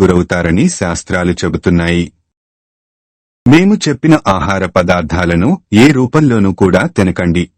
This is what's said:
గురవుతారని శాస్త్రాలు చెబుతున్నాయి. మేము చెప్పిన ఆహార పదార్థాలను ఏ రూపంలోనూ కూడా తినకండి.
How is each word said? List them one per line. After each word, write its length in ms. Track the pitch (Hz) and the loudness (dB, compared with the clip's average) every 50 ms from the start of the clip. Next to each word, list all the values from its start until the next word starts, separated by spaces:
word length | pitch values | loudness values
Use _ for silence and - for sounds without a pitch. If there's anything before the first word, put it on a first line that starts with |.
| 98 | 0
గురవుతారని 640 | 90 90 87 85 - 95 87 82 82 85 92 151 185 | 2 2 2 0 0 -2 -2 -2 0 0 0 0 0
శాస్త్రాలు 640 | - - 98 87 85 85 - - 92 90 90 90 87 | -2 -4 -4 -4 -6 -6 -6 -6 -4 -2 -2 -2 -2
చెబుతున్నాయి. 800 | - - 87 80 82 - 95 87 87 85 85 85 87 85 - - _ _ _ _ _ _ _ _ _ _ _ _ _ _ _ _ _ _ _ _ _ _ _ _ _ - 120 | -2 -4 -4 -4 -4 -2 0 0 0 0 -2 -2 -2 -4 -6 -10 _ _ _ _ _ _ _ _ _ _ _ _ _ _ _ _ _ _ _ _ _ _ _ _ _ 2 4
మేము 260 | 139 165 185 202 214 - - 156 | 4 4 4 2 0 0 0 -4
చెప్పిన 300 | 139 - - 165 160 151 - | -4 -2 0 2 2 2 2
ఆహార 400 | 107 95 92 78 95 98 95 92 | 0 -2 -2 -2 -2 -2 -2 -2
పదార్థాలను 960 | 87 - 92 87 90 90 87 85 73 80 87 90 85 85 85 90 131 190 180 _ _ 104 | -2 0 0 0 0 0 -2 -2 -4 -4 -2 -2 0 0 0 0 0 -2 -4 _ _ 2
ఏ 180 | 104 123 147 | 4 4 4
రూపంలోనూ 640 | 147 127 127 123 - 156 156 135 117 110 101 98 90 | 2 0 -2 -2 0 0 2 2 2 2 0 0 0
కూడా 340 | - 104 92 90 92 127 | 0 0 2 2 2 0
తినకండి. 640 | 170 - - 98 92 85 - 92 87 82 87 87 - _ | -2 -2 -2 -2 -2 -2 -2 -2 -2 -2 -2 -4 -6 _